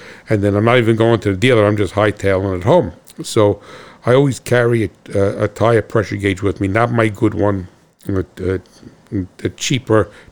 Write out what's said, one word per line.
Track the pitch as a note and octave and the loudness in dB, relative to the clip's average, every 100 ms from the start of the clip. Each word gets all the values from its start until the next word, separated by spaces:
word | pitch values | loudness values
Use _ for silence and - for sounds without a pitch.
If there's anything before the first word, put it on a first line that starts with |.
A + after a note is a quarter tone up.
| - - - | -20 -20 -4
and | G#2+ | 0
then | G2+ | 0
I'm | G2+ | 2
not | A2+ B2+ | 2 4
even | A2+ | 2
going | A2+ A2+ A#2 | 2 2 2
to | G#2 | 0
the | F#2+ | 0
dealer, | B2 A#2+ G#2 | 2 4 2
I'm | G#2+ | 2
just | G2 | -2
hightailing | - G#2+ G2+ G2 F#2+ G2 F2+ | 0 -2 0 -2 0 -2 -2
it | |
home." | F#2+ E3+ G#2+ - - - | 2 2 0 -6 -18 -16
So | D#3 - G#2 G2 - - - - - | -4 0 2 0 -8 -20 -20 -8 0
I | |
always | B2+ C#3+ A#2+ | 2 2 -2
carry | - A#2+ A#2+ A#2 | -2 0 2 0
a, | G2+ - - G2+ | -2 -6 -8 -2
a, | G2 - | -2 0
a | G#2 | -4
tire | - G#2+ A#2 | 0 2 2
pressure | - A2+ G2+ G#2 | 0 -2 -2 -2
gauge | G2 F#2+ | -4 -2
with | G2 F2+ | -4 -2
me, | G2 | -2
not | G2+ A#2+ | 0 0
my | A#2+ A2+ | 0 0
good | G2+ A2 | 0 -2
one, | G2 G2+ G2+ F2+ - _ _ - | 0 -2 -2 -8 -16 _ _ -6
a, | F#2+ F2+ - | -6 -6 -8
a, | F2+ F#2+ - _ - - _ G#2+ F2+ - | -6 -6 -8 _ -20 -20 _ -8 -8 -8
a | G2 | -10
cheaper | - - C3 - A2 G2+ - - | -8 -4 -4 0 0 0 -6 -20